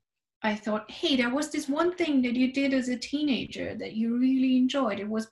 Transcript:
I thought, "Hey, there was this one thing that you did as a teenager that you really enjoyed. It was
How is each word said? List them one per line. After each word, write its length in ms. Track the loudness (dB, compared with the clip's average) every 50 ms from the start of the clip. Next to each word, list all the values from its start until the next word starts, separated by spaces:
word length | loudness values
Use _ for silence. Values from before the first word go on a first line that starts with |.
| _ _ _ _ _ _ _ -4
I 140 | -4 -4 -4
thought, 340 | -2 -4 -4 -4 -4 -4 -8
"Hey, 260 | -10 -4 0 2 2
there 140 | 2 2 2
was 200 | 0 0 -2 -2
this 200 | -4 -6 -4 -2
one 240 | 0 2 2 0 2
thing 280 | 0 -2 2 2 2 2
that 120 | 2 2
you 160 | 2 2 2
did 220 | 2 0 0 2 2
as 160 | 0 0 0
a 80 | -4
teenager 800 | -4 -4 -6 -4 -2 0 0 0 0 -2 -6 -8 -8 -8 -6 -6
that 180 | -8 -8 -6 -4
you 240 | -2 0 0 2
really 400 | 2 2 4 4 4 4 4 4
enjoyed. 420 | 4 4 2 2 0 0 0 -2 -4
It 80 | -4
was 200 | -4 -4 -4 -4 -4